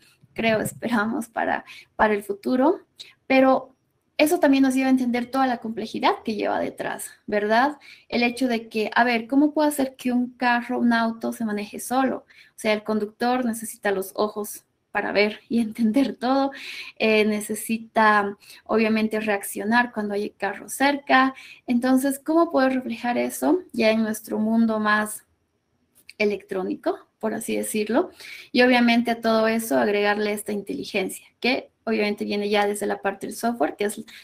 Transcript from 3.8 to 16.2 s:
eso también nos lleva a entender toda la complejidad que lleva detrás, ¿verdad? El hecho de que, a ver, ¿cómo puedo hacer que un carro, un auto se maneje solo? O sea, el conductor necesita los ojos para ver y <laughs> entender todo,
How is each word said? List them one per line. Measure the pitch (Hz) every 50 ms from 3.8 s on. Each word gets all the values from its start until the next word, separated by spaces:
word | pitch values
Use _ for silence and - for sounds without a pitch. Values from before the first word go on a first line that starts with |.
| _ _ _ _ _ _ _
eso | - 302 302 349 349
también | - 285 269 269 269
nos | 269 254
lleva | 269 262 262
a |
entender | 262 254 254 240 233 240 240 240
toda | - 269 269
la | 262 240 -
complejidad | - 220 226 233 220 - - - 247 320 403 - -
que | - 220
lleva | 202 - 101 101 85
detrás, | - - - - - - - - - - - - _
¿verdad? | - 208 208 208 214 220 233 254 294 294 - - - - - _ -
El | - 233
hecho | 240 240 240 - 262 247
de | 233 220 226 226
que, | - 220 214 - -
a | -
ver, | 240 247 240 226 226
¿cómo | 226 277 269 302 294 294
puedo | 311 302
hacer | 294 294 285 262 262 262
que | - - 247
un | 240 247 247 240 -
carro, | - 254 247 240 240 240 - 254 240
un | 240 240
auto | 233 226 226 226 226 226 - 240
se | 240 - 233
maneje | 214 208 202 208 - - 233
solo? | - - 247 262 269 247 - - -
O | _ _ - - _ _ -
sea, | - 220 214
el | 208
conductor | - - 214 214 208 208 - - 240 240 247 254 254
necesita | 233 220 226 220 - - - - 208
los | 196 190 190 - -
ojos | - 214 214 - 220 208 - - - - _ _ _ _ _
para | - 208 202 190
ver | 175 196 208 214 208 - - -
y | 226 233
<laughs> |
entender | 233 214 214 - 233 214 214 277 269 214 185
todo, | -